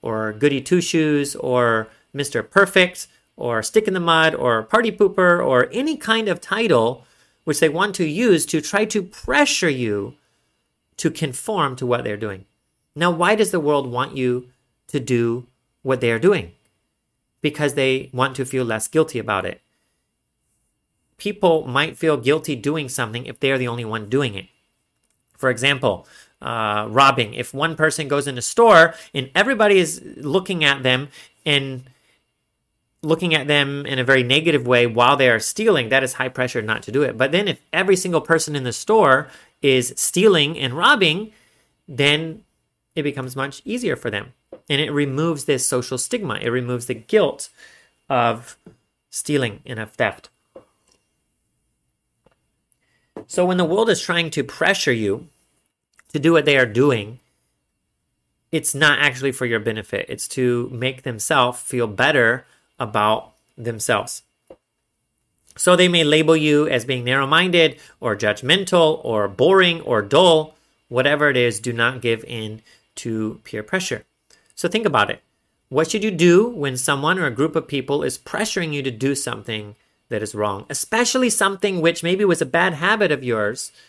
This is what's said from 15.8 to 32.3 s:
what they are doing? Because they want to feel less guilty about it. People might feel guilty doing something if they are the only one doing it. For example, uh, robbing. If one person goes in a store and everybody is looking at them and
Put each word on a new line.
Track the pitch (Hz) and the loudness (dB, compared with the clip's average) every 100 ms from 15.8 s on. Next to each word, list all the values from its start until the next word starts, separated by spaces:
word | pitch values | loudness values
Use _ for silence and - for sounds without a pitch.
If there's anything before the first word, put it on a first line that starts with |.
what | 135 127 | -4 -2
they | 120 | 0
are | 113 | 2
doing? | 175 185 87 - _ _ _ _ _ _ _ _ | 2 0 -2 -16 _ _ _ _ _ _ _ _
Because | 151 147 147 | -6 -2 -2
they | 143 135 131 131 | 0 0 -2 -4
want | 123 131 131 | -4 -4 -4
to | |
feel | 127 131 | -6 -4
less | 120 110 - | -2 -4 -2
guilty | 156 - 120 | 0 0 -2
about | 104 98 | -4 -4
it. | 92 - _ _ _ _ _ _ _ _ _ _ _ _ _ _ _ - | -4 -10 _ _ _ _ _ _ _ _ _ _ _ _ _ _ _ -10
People | 202 202 185 160 135 | -8 0 2 2 0
might | 131 156 - | 0 0 0
feel | 160 143 | 0 0
guilty | 120 156 156 127 | 2 0 0 -6
doing | 139 160 135 | -4 -4 -6
something | - 113 117 127 | -6 -6 -8 -12
if | - | -4
they | 135 | -2
are | 135 | 0
the | 123 | -2
only | 117 | -6
one | 110 113 104 | -6 -8 -4
doing | 131 131 | -2 -2
it. | 98 92 _ _ _ _ _ _ _ _ _ | -6 -16 _ _ _ _ _ _ _ _ _
For | 131 | -2
example, | 113 135 135 123 90 - - - _ | 0 0 2 0 -2 -6 -20 -20 _
uh, | - 117 110 104 110 | -8 -4 -2 -2 0
robbing. | 113 139 123 107 | 4 4 4 -2
If | 113 123 | -6 -10
one | 131 135 139 | -4 -4 0
person | 156 156 143 | -2 -2 -2
goes | 143 139 | -2 -2
in | 123 | -6
a | |
store | - - 233 175 165 - - | -4 4 8 8 8 4 -10
and | - 127 | -8 -4
everybody | 175 214 233 208 196 | 0 0 2 4 4
is | 160 165 - - | 2 -2 -14 -12
looking | 143 185 185 180 | -2 -2 -2 0
at | 147 139 | 0 2
them | 127 127 143 - - _ | 2 0 -2 -14 -20 _
and | 156 143 135 131 131 _ _ _ _ | -4 -2 -4 -10 -16 _ _ _ _